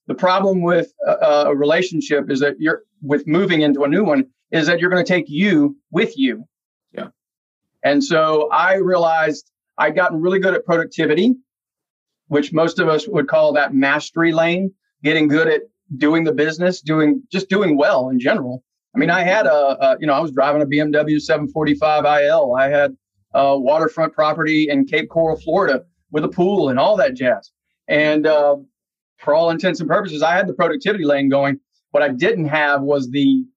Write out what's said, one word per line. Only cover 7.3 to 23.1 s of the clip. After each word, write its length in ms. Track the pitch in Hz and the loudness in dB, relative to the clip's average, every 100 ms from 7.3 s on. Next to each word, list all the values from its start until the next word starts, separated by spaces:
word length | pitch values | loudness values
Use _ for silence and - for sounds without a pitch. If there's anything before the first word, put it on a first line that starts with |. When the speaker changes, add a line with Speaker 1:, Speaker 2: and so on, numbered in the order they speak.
| _ _ _ _ _ | _ _ _ _ _
Speaker 1:
And 220 | 135 143 | -2 0
so 460 | 139 160 156 156 151 | 0 0 2 0 0
I 240 | 151 180 | 0 2
realized 760 | 190 185 180 165 160 156 - - _ _ - | 0 0 0 2 0 0 -4 -12 _ _ -4
I'd 160 | 156 | -2
gotten 260 | 160 175 160 | 0 -2 0
really 180 | 175 190 | 0 0
good 140 | 185 | 0
at 140 | 180 - | -2 0
productivity, 680 | 170 165 - 156 151 220 254 _ _ _ _ _ _ _ _ - | -2 -2 -4 0 2 2 0 _ _ _ _ _ _ _ _ -4
which 240 | 143 143 | -2 -2
most 260 | 156 165 - | 0 -2 0
of 100 | 165 | 0
us 200 | 156 127 | 0 -2
would 180 | 147 139 | -4 0
call 280 | 160 151 | 2 2
that 180 | 147 139 | 2 0
mastery 600 | 139 139 147 - 165 165 | 0 0 0 -4 -2 0
lane, 420 | 160 165 175 190 - _ _ | 2 0 0 -4 -8 _ _
getting 260 | 139 160 151 | -2 0 2
good 200 | 151 160 | 2 2
at 140 | 151 - _ - 131 | 0 -4 _ -14 -2
doing 280 | 147 165 | 0 2
the 80 | 165 | 0
business, 500 | 131 156 160 180 180 | 0 -2 0 -2 -2
doing, 400 | 147 156 151 135 - | -4 0 2 0 -4
just 160 | 190 190 | -8 -2
doing 300 | 196 190 143 | 0 0 2
well 320 | 156 135 127 | 2 0 0
in 100 | 127 | -2
general. 420 | 123 220 127 131 _ _ _ | 0 -2 -4 -10 _ _ _
I 40 | - | -4
mean, 120 | 165 | 0
I 120 | 180 | 0
had 240 | 180 208 175 | 0 0 2
a, 380 | 151 139 135 | 2 0 0
a, 120 | 135 131 | 0 0
you 60 | 151 | 0
know, 60 | |
I 60 | 139 | 0
was 120 | 165 | -2
driving 300 | 131 139 147 | 0 0 0
a 40 | 143 | 0
B 140 | 147 | 0
M 100 | 151 | 0
W 300 | 151 151 151 | 0 0 -2
seven 260 | - 151 143 | 0 -2 -2
forty-five 580 | 156 147 143 156 151 | -4 -2 0 2 2
I 200 | 143 147 | 2 2
L. 320 | 143 160 135 127 | 2 2 2 0
I 120 | 139 | 0
had 280 | 143 143 131 _ | 2 0 -4 _